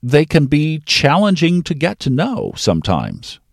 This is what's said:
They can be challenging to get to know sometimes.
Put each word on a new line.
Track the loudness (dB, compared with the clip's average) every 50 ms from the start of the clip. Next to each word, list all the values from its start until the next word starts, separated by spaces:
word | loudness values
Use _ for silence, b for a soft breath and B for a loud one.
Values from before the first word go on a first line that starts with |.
| -4
They | 2 2 2 2
can | 4 2 2 4
be | 4 2 0 0 0 -4 -6 -4
challenging | -4 -2 0 2 2 2 4 2 2 2 2 2 2 2 0 0
to | -2 -4
get | -4 -2 -4 -4 _
to | -4 -2
know | 0 0 0 -2 -2 -4 -6 -8 -8
sometimes. | -4 -2 0 0 0 0 0 -2 -2 -2 -6 -10 -12 -16 -18 -20 -20 _ _